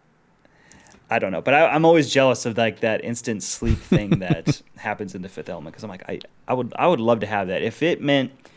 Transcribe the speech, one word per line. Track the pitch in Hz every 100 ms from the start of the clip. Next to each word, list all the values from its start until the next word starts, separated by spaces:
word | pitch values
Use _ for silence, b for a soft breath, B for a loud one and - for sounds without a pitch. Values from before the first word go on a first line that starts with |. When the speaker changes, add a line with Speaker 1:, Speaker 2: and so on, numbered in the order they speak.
| _ _ _ _ _ b b b b b -
Speaker 1:
I | 113
don't | 104
know. | 82
But | - 143
I, | 165
I'm | 151
always | 165 165 127
jealous | 135 135 120 123
of, | 110
like, | 113 -
that | 113 107
instant | - 117 - 104
sleep | - - 117 110
thing | - 165 104
Speaker 2:
<laughs> | 101
Speaker 1:
that | 90 82 82 - - -
happens | 110 104 98 95
in |
The | 92
Fifth | - -
Element, | 87 78 -
'cause |
I'm | 113
like, | 92 -
I, | 92 - _ -
I |
would, | 127 117 -
I | 156
would | 156
love | 113 117
to | 101
have | 104 95
that. | 87
If | 101 -
it | 160 170
meant | 143 143 131 - b